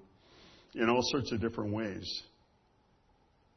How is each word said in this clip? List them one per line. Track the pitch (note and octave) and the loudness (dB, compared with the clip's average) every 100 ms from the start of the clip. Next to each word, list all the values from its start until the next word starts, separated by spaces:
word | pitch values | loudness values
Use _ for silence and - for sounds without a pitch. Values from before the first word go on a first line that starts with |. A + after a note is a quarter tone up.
| - _ - - - - - | -18 _ -20 -20 -20 -20 -10
in | - A2+ | 0 4
all | B2 | 4
sorts | A#2+ D3 A2+ | 4 0 0
of | A#2 | 0
different | A2+ A2+ G#2+ | -2 -2 -2
ways | G#2+ A2 F#2 - - - _ _ _ _ _ _ _ _ _ _ _ _ | -2 -4 -6 -8 -10 -12 _ _ _ _ _ _ _ _ _ _ _ _